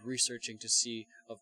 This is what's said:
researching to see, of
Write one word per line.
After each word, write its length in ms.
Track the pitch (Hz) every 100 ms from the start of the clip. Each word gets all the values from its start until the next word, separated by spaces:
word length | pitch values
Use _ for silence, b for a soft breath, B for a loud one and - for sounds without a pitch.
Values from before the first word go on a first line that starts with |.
researching 540 | 113 127 - 120 - 110
to 100 | 110
see, 380 | - 120 113 - B -
of 80 | 113